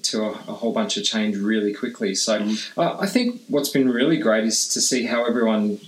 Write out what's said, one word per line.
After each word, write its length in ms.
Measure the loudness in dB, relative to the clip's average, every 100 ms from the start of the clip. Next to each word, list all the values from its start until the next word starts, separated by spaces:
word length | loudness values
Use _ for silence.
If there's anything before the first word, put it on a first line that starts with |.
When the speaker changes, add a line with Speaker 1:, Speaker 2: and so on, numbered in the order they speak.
Speaker 1:
to 180 | -4 -2
a, 60 | -2
a 240 | -4 -10
whole 180 | -6 -2
bunch 260 | 0 -2 -2
of 60 |
change 320 | -2 0 0 0
really 380 | 0 0 0
quickly. 400 | -2 -6 -4 -2
So, 260 | -2 0 0
Speaker 2:
Mm. 380 | 0 -4 -4 -2
Speaker 1:
uh, 180 | 0 0
I 80 | 0
think 340 | 0 0 -4 -2
what's 220 | 0 2
been 200 | 2 2
really 280 | 4 2 2
great 260 | 4 2
is 240 | 2 0 0
to 100 | 0
see 260 | 0 0 0
how 180 | 0 0
everyone 540 | 2 2 2 0 -2